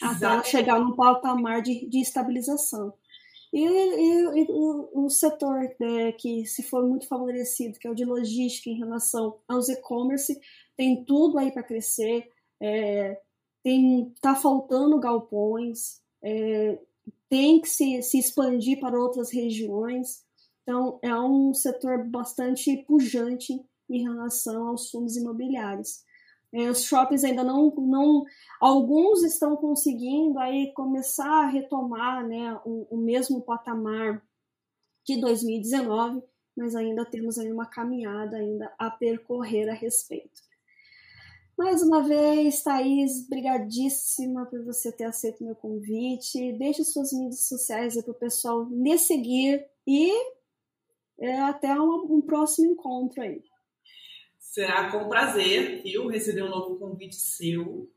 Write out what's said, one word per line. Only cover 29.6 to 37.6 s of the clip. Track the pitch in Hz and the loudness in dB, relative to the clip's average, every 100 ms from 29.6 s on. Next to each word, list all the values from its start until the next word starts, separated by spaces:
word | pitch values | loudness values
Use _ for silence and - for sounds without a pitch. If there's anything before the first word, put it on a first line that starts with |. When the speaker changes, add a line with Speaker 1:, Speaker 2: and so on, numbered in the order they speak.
| 302 294 302 233 247 285 311 269 | 0 0 0 -2 -2 2 2 2
Speaker 1:
aí | 254 277 277 | 0 0 -2
começar | 277 269 262 254 - 285 311 | -2 -2 -2 -2 -4 2 2
a | 269 | 4
retomar, | 269 269 269 247 226 247 254 233 | 0 -2 -4 -4 -4 -2 -2 -4
né, | 226 233 233 | -6 -6 -8
o, | 226 226 208 226 | -8 -8 -6 -2
o | |
mesmo | 226 247 254 254 | 0 2 0 -2
patamar | 240 233 - 226 214 220 220 214 _ _ _ _ _ _ _ _ - | -2 -6 -4 -6 -4 -2 -4 -4 _ _ _ _ _ _ _ _ -6
de | 254 | -2
dois | 240 226 | 0 0
mil | 233 226 | 0 -4
e | |
dezenove, | 214 262 233 214 240 254 - _ _ - | -2 -2 0 0 -2 -4 -12 _ _ -8
mas | 240 | -6
ainda | 226 226 220 | -4 -4 -4
temos | 233 226 226 233 | -6 -6 -6 -6
aí | 220 | -6
uma | 226 | -8